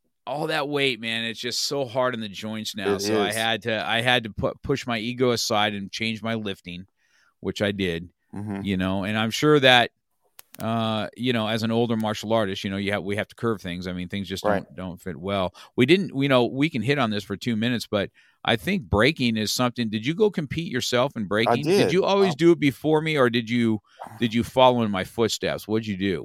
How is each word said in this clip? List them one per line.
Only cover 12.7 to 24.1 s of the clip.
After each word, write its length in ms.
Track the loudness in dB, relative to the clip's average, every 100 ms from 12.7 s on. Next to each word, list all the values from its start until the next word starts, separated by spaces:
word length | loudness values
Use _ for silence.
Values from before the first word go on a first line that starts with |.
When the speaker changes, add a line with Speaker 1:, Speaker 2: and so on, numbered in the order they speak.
| -4
Speaker 1:
you 160 | -2
have, 100 | -2
we 140 | -2 -4
have 100 | -6
to 80 | -4
curve 260 | -4 -2
things. 240 | -6 -8 -6
I 60 |
mean, 160 | -8 -6
things 220 | -8 -6
just 160 | -2 0
Speaker 2:
Right. 180 | 0
Speaker 1:
don't, 120 | -2 -10
don't 260 | -12 -10
fit 160 | -12 -8
well. 360 | -4 -2 -2 -6 -4 2
We 100 | 4
didn't, 300 | 4 2 -2
you 140 | 2
know, 160 | 4 2
we 240 | 0 -2
can 120 | 0
hit 180 | 0 0
on 100 | 0
this 140 | -2 -6
for 100 | -6
two 220 | -4 -2
minutes, 280 | -2 -4 -2
but 220 | -2 -2 _ _ _ 0
I 100 | 0
think 280 | 0 -4
breaking 520 | 0 4 4 4 0 0
is 160 | -2
something. 380 | 0 -2 -2 -4
Did 160 | -2 -2
you 80 |
go 160 | 0 0
compete 400 | 0 -4 -6 -4
yourself 460 | -4 0 0 0 -2
in 80 | -2
breaking? 260 | 2 2
Speaker 2:
I 100 | 2
did. 140 | 2 4 4
Speaker 1:
Did 60 |
you 120 | 2 2
always 260 | 4 2
Speaker 2:
Um, 60 | 4
Speaker 1:
do 140 | 4
it 60 | 6
before 400 | 2 0 2 2
me, 160 | 2 2
or 120 | 2
did 200 | 2 0
you, 320 | 0 2 0 -6 -20 -18